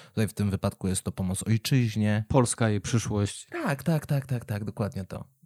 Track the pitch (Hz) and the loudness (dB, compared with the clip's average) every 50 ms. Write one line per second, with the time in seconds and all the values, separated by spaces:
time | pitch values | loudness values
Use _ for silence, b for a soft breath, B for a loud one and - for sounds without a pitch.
0 | B B B - 110 98 - - 104 101 98 95 - 101 - - - 95 92 - | B B B 0 0 0 0 0 0 0 2 2 0 -2 -2 0 -2 -2 0 0
1 | - - - - 95 92 92 - - - 110 113 - - 143 131 120 113 104 110 | -2 -4 -4 -4 -2 -2 -2 -2 0 2 2 2 2 2 2 2 2 2 0 0
2 | 107 107 104 107 107 - - 139 123 117 - - 120 110 107 101 - - - 113 | 2 2 2 0 0 2 4 4 4 4 2 2 2 2 2 0 0 0 0 0
3 | - - 107 104 101 101 - - - - - 349 320 220 143 135 - - 165 151 | 0 0 0 0 0 0 -2 -8 -14 -10 -6 -4 -2 -2 -2 -2 0 0 0 0
4 | - - 151 139 135 - 131 120 - - 107 104 - 101 - - 107 98 - 98 | 0 0 -2 -2 0 -2 -4 -6 -4 -6 -6 -6 -6 -6 -4 -4 -4 -4 -4 -6
5 | 92 - - - - - _ _ _ | -8 -8 -10 -12 -12 -14 _ _ _